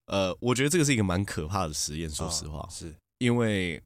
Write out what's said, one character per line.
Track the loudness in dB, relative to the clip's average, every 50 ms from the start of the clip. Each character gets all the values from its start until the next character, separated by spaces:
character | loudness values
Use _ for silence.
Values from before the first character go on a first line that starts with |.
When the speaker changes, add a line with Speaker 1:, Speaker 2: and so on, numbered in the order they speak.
| _
Speaker 1:
呃， | -2 0 2 2 2 0 0
我 | 2 2 4
觉 | 4 4
得 | 4
这 | 4 4
个 | 4
是 | 4
一 | 4
个 | 4 2
蛮 | 2 2 0 0
可 | -2 -4 -4 -4
怕 | -2 -2 -2 -2
的 | -2 -2
实 | -4 -4 -4 -4
验， | -6 -6 -6
说 | -6 -6 -4 -4
实 | -4 -4 -6
话。 | -6 -8
Speaker 2:
哦， | -8 -10 -10
是。 | -12 -12 -12 -12 -14 -16 _ _ _ 0
Speaker 1:
因 | 2 2 4
为 | 4 2 2 2 0 0 -2 -4 -6 -10